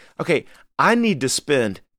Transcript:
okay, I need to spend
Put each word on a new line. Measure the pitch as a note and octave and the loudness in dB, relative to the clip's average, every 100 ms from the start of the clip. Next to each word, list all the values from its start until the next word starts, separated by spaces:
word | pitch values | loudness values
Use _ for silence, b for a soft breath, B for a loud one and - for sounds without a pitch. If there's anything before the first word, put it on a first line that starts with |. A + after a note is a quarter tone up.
| b - | b -10
okay, | D#3+ D3 - b _ - | -2 -2 -4 b _ 0
I | D#3+ | 2
need | A#3 A3+ D#3 | 2 0 0
to | B2+ | -2
spend | - - C#3 A2 F#2+ - | -4 0 0 0 -4 -14